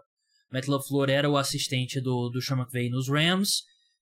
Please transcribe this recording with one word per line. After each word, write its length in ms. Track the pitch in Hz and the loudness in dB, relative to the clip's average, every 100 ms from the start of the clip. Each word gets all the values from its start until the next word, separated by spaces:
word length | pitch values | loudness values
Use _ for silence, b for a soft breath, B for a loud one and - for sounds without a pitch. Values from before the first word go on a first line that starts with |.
| - _ _ _ _ | -8 _ _ _ _
O 60 | |
Matt 140 | 127 131 | -6 0
LaFleur 420 | 139 - 139 135 | -2 0 0 2
era 180 | 139 147 | 2 4
o 80 | 143 | 2
assistente 640 | 135 143 - 127 127 139 | 0 -2 -2 -2 -2 -2
do, 280 | 127 123 120 | -2 0 -2
do 120 | 123 | -4
Sean 180 | - 131 | -2 -2
McVay 300 | 123 123 120 | -2 -2 -2
nos 180 | 127 131 | -2 0
Rams, 540 | 147 160 185 202 - - b b b | 2 4 2 2 0 -4 b b b